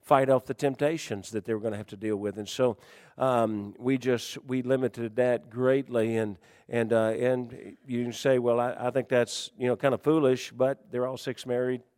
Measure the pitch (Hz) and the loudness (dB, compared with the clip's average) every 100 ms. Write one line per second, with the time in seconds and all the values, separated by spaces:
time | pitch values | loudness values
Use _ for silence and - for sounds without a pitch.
0 | - 139 135 131 - 135 143 131 147 160 | 2 4 6 2 2 -2 -2 0 0 -2
1 | - 104 92 107 98 110 110 104 107 104 | -6 -8 -6 -6 -4 -4 -4 -6 -8 -8
2 | 107 104 104 101 101 - 127 107 - - | -4 -2 -2 -6 -6 0 0 0 -10 -20
3 | - - 131 123 113 107 101 - 120 135 | -16 -2 0 2 2 0 -6 -6 -2 -2
4 | 123 120 - 135 139 131 123 131 127 - | 0 -2 -2 -12 -6 -4 0 0 0 -4
5 | 117 107 123 120 117 117 127 135 135 120 | -6 0 2 0 -2 -2 2 2 2 0
6 | 110 113 107 95 _ _ - 117 113 113 | 0 0 -2 -4 _ _ -6 -2 2 2
7 | 110 110 123 127 120 - - - 131 120 | 2 0 0 0 -4 -12 -18 -18 -8 -4
8 | 120 117 139 127 120 117 120 - 123 127 | -4 -2 2 2 4 2 0 -2 -2 -2
9 | 117 123 120 - - - 123 120 139 123 | 2 2 2 -2 -10 -4 -2 0 0 0
10 | - 160 139 127 - 120 131 139 - 123 | 2 4 4 2 -2 -2 0 -2 -6 -6
11 | 123 131 - 123 127 123 127 127 - | -4 -6 -8 -8 -4 -2 -2 -4 -8